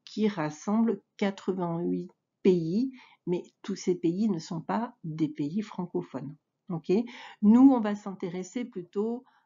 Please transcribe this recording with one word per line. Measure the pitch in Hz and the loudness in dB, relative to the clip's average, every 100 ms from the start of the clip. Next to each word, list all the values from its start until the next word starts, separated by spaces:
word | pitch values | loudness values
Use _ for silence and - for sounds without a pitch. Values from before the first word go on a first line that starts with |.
qui | - - 214 | -12 -2 0
rassemblent | 190 151 151 - 214 226 202 _ - | 0 -4 -4 -2 0 2 -2 _ -2
quatre-vingt-huit | 202 196 - 185 175 170 175 180 180 _ _ _ | -2 -2 -4 -2 -2 -2 -2 -4 -6 _ _ _
pays, | 196 180 160 196 269 - - _ - | 4 4 2 0 -2 -6 -20 _ -4
mais | 180 - _ | -4 -6 _
tous | - 190 | -10 -4
ces | - 175 | -2 0
pays | 165 180 220 | 0 0 0
ne | 165 | -2
sont | - 165 | -4 -8
pas | 160 202 240 - 165 | -4 -4 -4 -8 -10
des | 156 151 | -4 -4
pays | 151 147 196 | -2 -4 -4
francophones. | 208 - 175 180 175 127 - 156 _ _ - | -6 -8 -6 -6 -6 -10 -12 -14 _ _ -10
Ok ? | 165 - 196 233 - - - | -8 0 0 0 -10 -18 2
Nous, | 208 233 269 | 6 10 10
on | 254 | 8
va | 208 208 | 2 -4
s'intéresser | 202 185 190 180 185 247 233 | -8 -8 -6 -6 -8 -10 -10
plutôt | 185 175 202 220 240 - _ | -10 -6 -4 -2 -4 -10 _